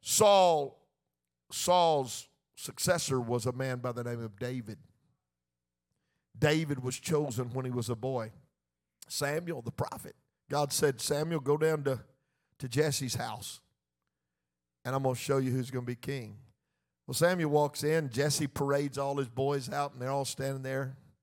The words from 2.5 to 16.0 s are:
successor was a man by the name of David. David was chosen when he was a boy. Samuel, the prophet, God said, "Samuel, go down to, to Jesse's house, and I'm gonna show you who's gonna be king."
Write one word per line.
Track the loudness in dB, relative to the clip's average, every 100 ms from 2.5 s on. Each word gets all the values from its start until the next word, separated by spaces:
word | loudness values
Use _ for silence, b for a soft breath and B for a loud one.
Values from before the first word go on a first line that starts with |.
| -16
successor | -14 -4 0 2 2 0
was | 0 0 -2
a |
man | -2 -4 -4
by | -4
the | -4
name | -6 -6
of | -8 -6
David. | -6 -6 -8 -14 -16 _ _ _ _ _ _ _ _ _ _ _ _ _ _ 0
David | 4 4 2 -2
was | -4 -6
chosen | -2 0 0 -4 -4
when | -4
he | -4
was | -4 -4
a | -4
boy. | -4 -4 -6 -12 _ _ _ _ _ _ -10
Samuel, | -4 -2 -2 -4 -8
the | -8
prophet, | -6 -6 -6 -14 -20 _ _ _
God | 0 0
said, | 2 2 2
"Samuel, | -2 0 0 -2
go | 2 2
down | 4 2
to, | 0 -2 -6 _ _ _ _ _
to | -4
Jesse's | 2 2 2 -2
house, | -4 -6 -8 -10 -14 _ _ _ _ _ _ _ _ _ _ _ _
and | -4
I'm | 0
gonna | 0
show | -2 0 0
you | 2
who's | 0 -2
gonna | -6 -6
be |
king." | -8